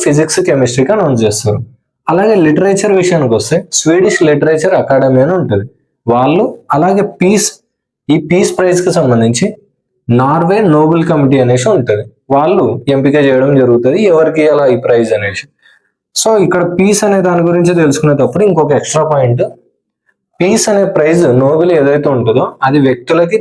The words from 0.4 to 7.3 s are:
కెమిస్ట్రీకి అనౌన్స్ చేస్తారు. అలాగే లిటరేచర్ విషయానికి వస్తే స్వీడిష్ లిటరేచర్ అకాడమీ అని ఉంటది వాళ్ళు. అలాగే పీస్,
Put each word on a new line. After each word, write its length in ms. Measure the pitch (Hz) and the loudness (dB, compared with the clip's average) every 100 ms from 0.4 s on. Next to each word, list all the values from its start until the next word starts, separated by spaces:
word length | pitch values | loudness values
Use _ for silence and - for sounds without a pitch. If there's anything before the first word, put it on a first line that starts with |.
| 175 | -2
కెమిస్ట్రీకి 440 | 139 123 131 131 | 0 0 -2 0
అనౌన్స్ 260 | 214 165 120 | 0 0 0
చేస్తారు. 360 | 110 104 107 101 - - _ _ - | -2 -2 -4 -4 -6 -18 _ _ -4
అలాగే 280 | 165 214 208 | 0 2 2
లిటరేచర్ 480 | 156 156 190 190 214 190 | 2 2 0 0 0 0
విషయానికి 360 | 180 170 131 110 | 0 0 0 -2
వస్తే 180 | - 165 196 - | -2 -4 -2 -4
స్వీడిష్ 400 | 156 175 190 180 156 | 0 2 0 2 0
లిటరేచర్ 460 | 143 151 156 180 165 | 2 0 0 0 0
అకాడమీ 400 | - 135 131 127 | 0 0 2 2
అని 80 | 139 180 | 2 0
ఉంటది 260 | 127 101 98 _ _ _ 117 | -2 -4 -6 _ _ _ -2
వాళ్ళు. 380 | 117 131 170 240 - - 143 | 0 0 0 -2 -6 -6 -2
అలాగే 260 | 180 196 190 - | 0 0 -2 -2
పీస్, 280 | 180 | 0